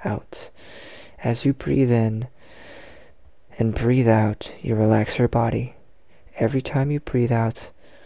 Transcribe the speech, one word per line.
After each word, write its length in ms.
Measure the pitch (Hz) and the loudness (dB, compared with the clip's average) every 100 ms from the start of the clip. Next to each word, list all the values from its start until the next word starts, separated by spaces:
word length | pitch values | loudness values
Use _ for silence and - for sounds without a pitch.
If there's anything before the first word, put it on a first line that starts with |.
out. 460 | - - - - - - - - - - - - | -6 -6 -8 -16 -16 -20 -20 -20 -18 -20 -20 -6
As 220 | 123 120 | -4 0
you 80 | 139 | -2
breathe 400 | 135 143 139 123 | -2 -2 2 4
in 340 | 117 110 110 123 - - - - - - - - - - - - - | 4 2 -2 -8 -12 -20 -20 -20 -20 -20 -20 -20 -20 -20 -20 -12 -2
and 160 | 113 | -2
breathe 340 | 98 117 127 113 | 0 2 4 4
out, 440 | 110 107 104 - - | 4 2 -2 -10 -8
you 120 | - | -2
relax 440 | 110 110 110 110 - | 2 4 4 2 0
your 100 | 120 | 0
body. 460 | 120 117 117 120 - - - - - - - | 2 0 -2 -6 -10 -20 -20 -20 -20 -16 -4
Every 220 | 113 135 | 0 0
time 280 | - 135 143 | -2 -2 0
you 80 | 147 | -2
breathe 320 | - 127 120 | -2 0 2
out, 400 | 117 113 - - - - - | 2 0 -4 -14 -20 -20 -20